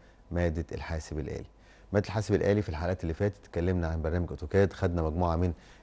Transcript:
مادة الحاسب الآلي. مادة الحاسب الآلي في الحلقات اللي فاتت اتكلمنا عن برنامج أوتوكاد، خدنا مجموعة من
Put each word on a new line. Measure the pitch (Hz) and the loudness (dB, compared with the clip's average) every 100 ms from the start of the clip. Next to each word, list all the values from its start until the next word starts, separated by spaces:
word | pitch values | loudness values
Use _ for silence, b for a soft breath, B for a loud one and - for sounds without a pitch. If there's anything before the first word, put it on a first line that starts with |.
| b b - | b b -6
مادة | 85 87 80 76 | 0 0 0 -4
الحاسب | 69 - 80 - 76 | -8 -6 -6 -6 -8
الآلي. | 67 65 - b b b b | -6 -8 -10 b b b b
مادة | 101 - | 0 0
الحاسب | 110 107 | -2 2
الآلي | 95 98 104 | 4 4 2
في | 104 | 0
الحلقات | 80 87 95 | -4 -2 -2
اللي | 82 | -4
فاتت | 80 101 - | -2 -2 -2
اتكلمنا | - 85 87 90 80 | -6 -2 0 0 0
عن | 80 | -2
برنامج | 78 87 82 | -2 -2 -2
أوتوكاد، | - - 98 98 | -6 2 4 4
خدنا | - 92 85 | 2 0 0
مجموعة | 80 82 87 82 | 0 2 2 2
من | 90 82 b b | 0 -2 b b